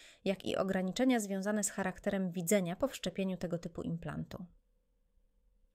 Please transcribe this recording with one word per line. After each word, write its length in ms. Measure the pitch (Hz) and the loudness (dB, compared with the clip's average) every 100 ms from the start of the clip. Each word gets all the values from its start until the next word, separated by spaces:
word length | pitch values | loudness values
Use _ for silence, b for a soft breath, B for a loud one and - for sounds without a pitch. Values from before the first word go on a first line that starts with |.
| B B 190 | B B -2
jak 200 | 190 - | 0 0
i 120 | - | 0
ograniczenia 600 | 190 190 185 185 262 240 | 2 2 0 2 4 4
związane 440 | 202 196 190 214 | 2 -2 0 0
z 60 | 202 | 0
charakterem 600 | - 185 185 208 196 185 | -2 -2 0 -2 0 0
widzenia 440 | 180 165 208 170 175 | -2 4 4 4 0
po 120 | 269 | -2
wszczepieniu 500 | - 185 180 190 180 | -2 -6 -2 -2 -2
tego 200 | 175 170 | -4 -4
typu 240 | 170 - | -6 -6
implantu. 640 | - 170 165 - 160 - 175 - _ _ _ _ _ _ _ _ _ _ _ | -4 -4 -4 -6 -8 -10 -14 -18 _ _ _ _ _ _ _ _ _ _ _